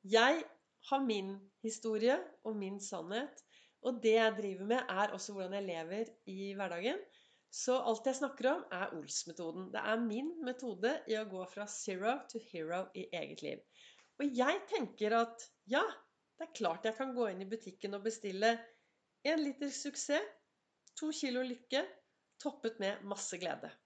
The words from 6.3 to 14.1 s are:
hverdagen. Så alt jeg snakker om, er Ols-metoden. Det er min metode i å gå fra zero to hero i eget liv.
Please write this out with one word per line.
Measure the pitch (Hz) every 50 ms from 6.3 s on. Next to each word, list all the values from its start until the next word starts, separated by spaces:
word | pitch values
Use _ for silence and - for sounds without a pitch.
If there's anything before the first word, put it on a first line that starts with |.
| 190 190 196 196 196 196
hverdagen. | 196 180 170 170 185 254 330 415 - - _ - - _ _ _ _ _ -
Så | - - 254 247 262
alt | - 233 220 226 -
jeg | 269 262 269
snakker | 285 254 - - 226 262
om, | 302 349 - - 190
er | 180 190 - - 160
Ols-metoden. | 147 143 - - - 170 165 - 175 160 160 180 190 185
Det | 196 214
er | - 208 220 226
min | 240 226 208 233 277 320 339 330 311
metode | 247 254 254 269 240 196 180 196 240 302 - - -
i | 220
å | 214 220 202
gå | 190 185 185 185
fra | - 202 208 208
zero | - - - - 190 180 196 226 254 294 - -
to | - 226 220 -
hero | - 170 160 160 170 185 190 185 - 190
i | 185 - -
eget | 170 156 139 143 - -
liv. | 147 - - - _ _ - - - - - _ _